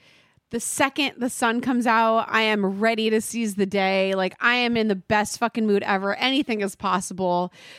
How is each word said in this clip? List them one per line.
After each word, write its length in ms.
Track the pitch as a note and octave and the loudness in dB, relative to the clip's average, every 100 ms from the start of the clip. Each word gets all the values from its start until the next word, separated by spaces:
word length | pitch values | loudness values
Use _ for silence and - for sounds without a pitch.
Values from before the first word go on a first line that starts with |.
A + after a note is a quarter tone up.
| _ _ _ _ _ | _ _ _ _ _
The 100 | A#3 | -8
second 540 | - - C#4 C4+ C#4 - | -6 -2 -2 0 -4 -2
the 100 | A#3+ | -6
sun 320 | - A#3+ A#3 | -2 0 0
comes 260 | B3 B3 A#3+ | 0 0 2
out, 380 | A3+ A3+ A3+ - | 2 4 2 0
I 120 | A3 | 0
am 380 | A3 G#3 G3 G3 | 2 2 0 0
ready 300 | A3+ A3+ A3 | 0 2 2
to 100 | A3 | 0
seize 360 | A3 A3+ A3+ G3 | -2 -4 -4 -2
the 100 | G3 | -2
day. 480 | G3 F#3+ F#3+ F#3+ | 0 2 2 2
Like, 200 | F#3+ F#3 F#3+ | 0 -2 0
I 140 | A#3 | 0
am 240 | B3 A#3+ A#3 | 2 2 2
in 100 | A3 | 2
the 60 | |
best 440 | F#3+ - G#3+ G#3 - | 0 0 0 0 -2
fucking 280 | A#3 - G#3+ | -4 0 2
mood 160 | G3+ | 2
ever. 320 | G3+ G3 G3 | 2 -2 -2
Anything 480 | G3+ B3+ C4+ C4 A3 | -2 0 0 0 -2
is 120 | G3+ | -4
possible. 800 | - G3 F#3 F#3 F3+ F#3 F3 F3+ - - | -4 -2 -2 -2 -4 0 0 -2 -6 -20